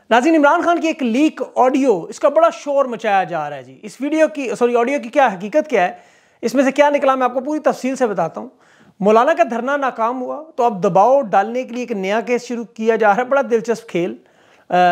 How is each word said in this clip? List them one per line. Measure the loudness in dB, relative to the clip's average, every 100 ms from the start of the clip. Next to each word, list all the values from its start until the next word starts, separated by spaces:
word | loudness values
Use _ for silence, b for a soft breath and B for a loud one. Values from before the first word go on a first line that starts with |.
| b
नाज़रीन, | 2 4
इमरान | 4 4 2
खान | 0 0
की | -2
एक | -2
लीक | -2 0 0 -2
ऑडियो, | -6 0 2 2 2 0 -4
इसका | -2 0
बड़ा | 4 2
शोर | 0 -2 -2 -2
मचाया | -2 0 0
जा | 0 -4 -6
रहा | -10
है |
जी। | -14 -18
इस | -18 -8
वीडियो | -2 2 0
की, | 0 -6 -2
सॉरी, | 0
ऑडियो | 2 0 -2
की | -2
क्या | 2 2
हकीकत | 0 -4 -2 0
क्या | 0
है, | 0 -4 b b b b
इसमें | -4 0
से | 2
क्या | 4 2
निकला, | 2 0 0
मैं |
आपको | 0 -2
पूरी | -4 -2
तफसील | -2 -2 -4 -2
से | -2
बताता | -2 -4 -6
हूं। | -16 _ b b b b
मौलाना | 2 4 4
का | 2
धरना | 0 -2 -4 -2
नाकाम | -2 -2 -4 -4
हुआ | -8 -10 -10 -2
तो |
अब | -2 0
दबाव | 0 4 4 4 2
डालने | 0 0 -4
के | -8
लिए | -8
एक | -6
नया | -4 -2 -2
केस | -2 -4 -4
शुरू | -10 -10
किया | -4 0 2
जा | 2
रहा | 2
है, | 2
बड़ा | 0
दिलचस्प | 2 0 -2 -6 -4
खेल। | -4 -4 -6 _ b b b b
अ, | 2 4